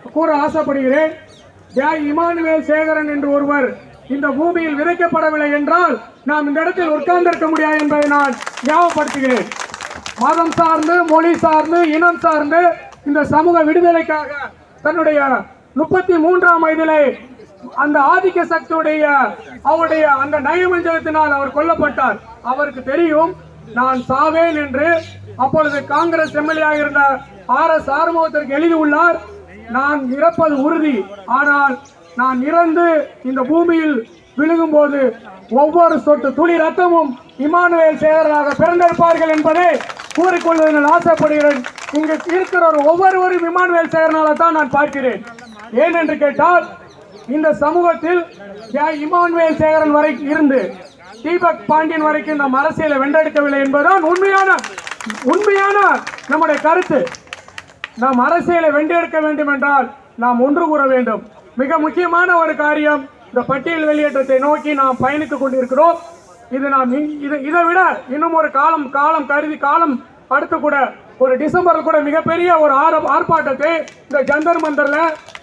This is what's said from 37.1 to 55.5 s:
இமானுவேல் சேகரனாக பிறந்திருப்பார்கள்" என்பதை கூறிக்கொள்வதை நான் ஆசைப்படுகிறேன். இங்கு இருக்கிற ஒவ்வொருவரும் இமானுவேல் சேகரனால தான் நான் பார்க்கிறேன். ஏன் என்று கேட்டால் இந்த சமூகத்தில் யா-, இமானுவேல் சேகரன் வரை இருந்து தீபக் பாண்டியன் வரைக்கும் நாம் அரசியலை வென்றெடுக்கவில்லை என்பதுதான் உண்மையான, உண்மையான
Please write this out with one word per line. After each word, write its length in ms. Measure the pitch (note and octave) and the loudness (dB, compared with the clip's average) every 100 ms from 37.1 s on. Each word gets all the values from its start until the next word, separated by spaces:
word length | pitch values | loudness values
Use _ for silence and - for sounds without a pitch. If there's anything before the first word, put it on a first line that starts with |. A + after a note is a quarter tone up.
| A#3+ - - | -6 -14 -6
இமானுவேல் 600 | D4 E4+ F4 E4+ D#4+ D4+ | 0 2 2 4 2 2
சேகரனாக 480 | D#4 D#4 D#4 D4 C#4+ C#4 | 2 2 2 2 0 0
பிறந்திருப்பார்கள்" 760 | D#4+ F4 F4 E4+ E4+ E4 D#4+ | 2 4 2 4 2 2 2
என்பதை 320 | D#4 D#4+ D#4+ F4 C#4 - - - - | 0 0 2 2 0 -4 -14 -8 -2
கூறிக்கொள்வதை 560 | F#4 F4 E4 E4 D#4 | 0 0 0 2 2
நான் 180 | D4+ D4 | 2 4
ஆசைப்படுகிறேன். 680 | E4+ E4+ D#4+ D#4 D4+ D4 C4 B3 - - | 2 2 2 2 2 2 0 -4 -14 -6
இங்கு 220 | D4 D#4 D#4 F4 | -2 -2 -4 -2
இருக்கிற 380 | F4+ F#4 F4+ E4 D4+ C#4+ | -2 0 2 2 4 2
ஒவ்வொருவரும் 560 | F4 F#4+ F#4+ F#4 F4+ E4+ | 4 4 2 2 0 -2
இமானுவேல் 440 | F4+ F4+ E4+ E4 | 0 2 2 0
சேகரனால 380 | E4 D#4+ D#4 D#4 D4+ | 2 2 2 2 2
தான் 140 | E4 D#4 | 2 2
நான் 160 | C#4 C#4 | 0 0
பார்க்கிறேன். 440 | D4 C#4+ B3+ G3+ - - - - A#3 | -2 -2 -4 -4 -10 -20 -20 -20 -8
ஏன் 260 | A3 E4 E4+ | -2 0 0
என்று 160 | D#4 - | -2 -2
கேட்டால் 480 | D4 - E4 F4 - - - - - - - | -2 2 2 2 0 -12 -20 -20 -20 -18 -6
இந்த 200 | D4 C#4+ | -2 0
சமூகத்தில் 720 | G#3 C#4+ E4+ F4 D#4+ D#4+ F4+ E4 - G3+ G3+ A3 | 0 0 2 0 0 -2 -2 -4 -12 -20 -18 -8
யா-, 220 | C4 D#4 D4+ | -4 -4 -4
இமானுவேல் 540 | D4+ F4 F4 E4 D#4+ D#4 | -2 0 0 2 0 2
சேகரன் 340 | D#4 D#4 D#4 D4 | 2 2 2 2
வரை 140 | D4+ B3+ | 0 -2
இருந்து 380 | C#4+ D#4 D4 C4 F#3 - - - F3+ A3 | -4 0 2 2 -2 -10 -20 -20 -20 -12
தீபக் 440 | C#4 F4 F4 D#4 - | -4 0 0 0 0
பாண்டியன் 400 | D#4 D#4+ D#4+ D4+ | 0 0 -2 -2
வரைக்கும் 320 | D4+ D4+ D4 | -2 -4 -4
நாம் 160 | C#4 C4 | -2 0
அரசியலை 360 | D#4 - D#4 C#4 | -2 -2 -2 0
வென்றெடுக்கவில்லை 640 | C#4 D#4 D#4 D4+ C#4+ C#4 | 0 0 0 0 0 0
என்பதுதான் 380 | C#4 C#4+ D#4+ F#4+ | 0 2 2 2
உண்மையான, 480 | D#4+ F4+ G4 G4 G4 E4+ - - - - A3+ G#3+ | 2 2 2 2 2 0 -2 -12 -16 -14 -12 -6
உண்மையான 540 | B3+ F4+ G#4 | -2 0 2